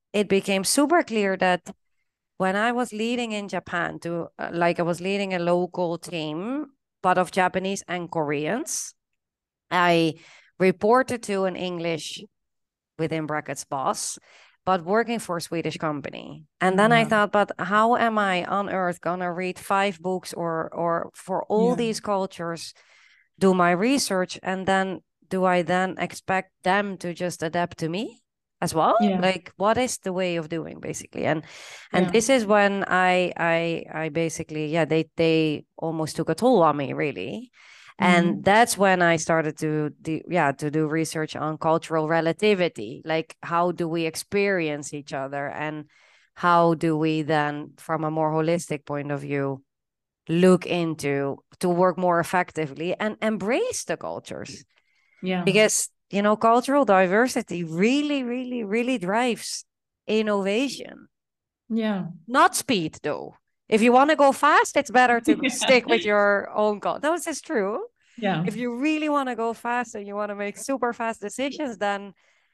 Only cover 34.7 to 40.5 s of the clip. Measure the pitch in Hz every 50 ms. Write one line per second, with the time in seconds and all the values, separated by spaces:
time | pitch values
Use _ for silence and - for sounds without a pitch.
34.7 | 151 170 156 139 160 160 160 160 _ - 165 165 160 160 160 156 147 - - _
35.7 | _ - - 165 160 160 156 147 - - 160 - 165 - 214 247 262 202 165 156
36.7 | 147 143 143 127 135 139 156 147 120 92 90 117 196 214 247 254 _ _ - -
37.7 | - - - - - - - 180 180 175 170 190 - 147 - 190 202 214 240 240
38.7 | - 190 202 196 185 180 175 170 170 165 - - 170 160 156 156 151 - 160 156
39.7 | 151 151 151 147 147 _ - 165 160 - - - 170 175 156 139